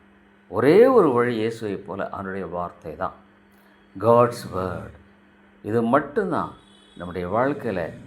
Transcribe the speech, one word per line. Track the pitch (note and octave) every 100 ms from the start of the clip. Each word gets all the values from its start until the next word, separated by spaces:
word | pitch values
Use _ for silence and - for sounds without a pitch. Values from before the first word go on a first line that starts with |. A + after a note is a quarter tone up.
| _ _ _ _ -
ஒரே | F#2+ C3+ G3 C4 B3
ஒரு | D#3 A#2+
வழி | A#2+ A2+
இயேசுவை | A2+ - G#2+ F#2 -
போல | F#2+ - G2
அவனுடைய | F#2+ G2 E2+ F2
வார்த்தை | E2+ - E2 D2+
தான், | F2+ - _ _ _ _ _ _ _ G2
God's | A2 A#2+ A#2+ - F#2 F#2
word. | F#2 E2 D2+ - _ _ _ _ _ _ G#2
இது | A#2 A#2
மட்டும்தான் | C#3 - A3+ F#3 B2 E2 - _ _ _ -
நம்முடைய | F2 F2+ F2 A2
வாழ்க்கையில | C3+ C#3+ A#2 F#2 D#2+ -